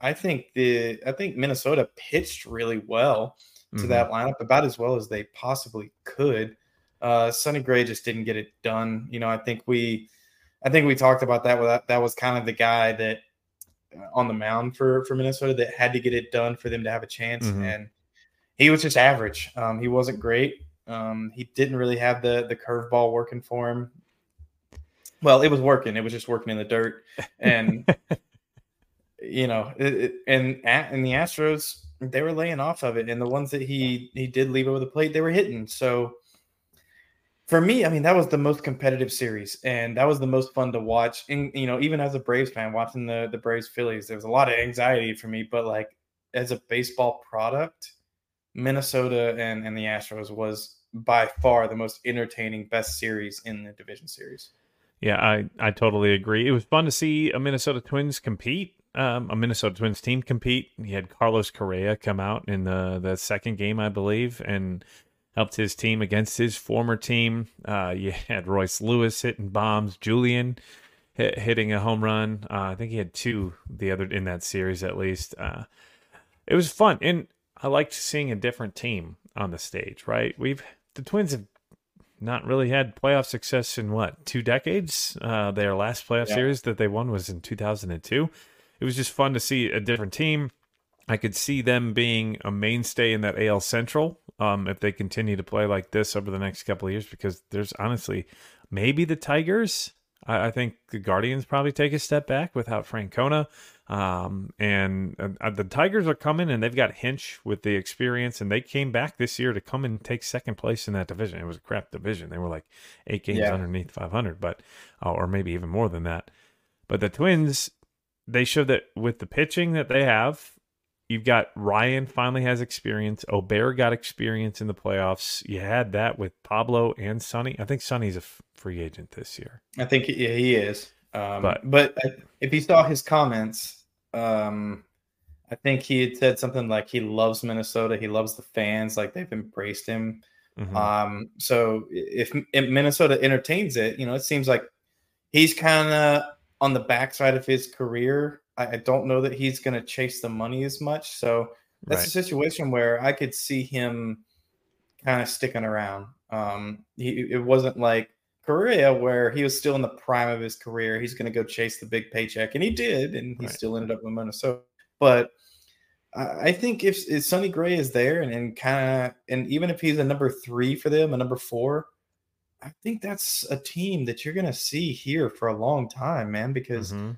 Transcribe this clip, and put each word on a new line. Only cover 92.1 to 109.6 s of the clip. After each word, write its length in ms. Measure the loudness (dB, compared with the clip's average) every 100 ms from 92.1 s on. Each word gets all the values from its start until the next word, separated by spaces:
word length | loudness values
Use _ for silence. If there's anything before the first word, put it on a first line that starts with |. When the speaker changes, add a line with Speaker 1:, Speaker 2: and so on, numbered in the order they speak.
| 2 0 -4
Speaker 2:
a 80 | -4
mainstay 640 | -2 0 0 -2 0 2
in 80 | 2
that 160 | 0 2
A 80 | 2
L 120 | 2
Central, 600 | 2 -2 0 0 0 -4 _ -2
um, 280 | 0 0 -2
if 120 | -2
they 120 | -2
continue 440 | -2 -6 -2 -2 -2
to 80 |
play 220 | -2 0 2
like 260 | 0 0
this 240 | -2 0 -2
over 140 | -4
the 80 | -4
next 240 | -4 -6
couple 240 | -6 -6 -4
of 40 |
years, 160 | -4 -6
because 340 | -8 -6 -6 _
there's 240 | -6 -6
honestly, 540 | -4 -4 -2 -4 -6 -6 -14 -20 -20 -8
maybe 360 | 0 2 2 0
the 100 | -2
Tigers. 800 | 0 0 2 0 0 -4 -8 _ _ _ -4
I, 200 | 0 0
I 40 |
think 240 | -2 -4 -6 _
the 80 | -8
Guardians 460 | 0 2 2 -2 -2
probably 260 | 0 0
take 220 | 2 0
a 60 | 0
step 280 | 0 0 2
back 260 | -2 0
without 320 | -4 -2 -4 -4
Francona. 640 | -8 -6 0 2 2 0 -6 -20 _ -8
Um, 640 | -2 0 0 -4 -6 -8 -2
and, 560 | 0 2 2 -2 -4 -6 -8 -4
uh, 80 | -6
the 140 | -4
Tigers 440 | -4 2 2 2 0
are 60 |
coming, 380 | 0 0 0 0
and 100 | 0
they've 140 | 0 0
got 180 | 0
Hinch 460 | 0 -6 -4 -8 -12
with 200 | -6 -2
the 120 | 0 0
experience, 640 | -2 -4 -2 0 -2 -4
and 120 | -2
they 100 | -2
came 300 | -2 -4 0
back 260 | 0 -2 -2
this 220 | -4 0
year 120 | -2
to 80 |
come 240 | -2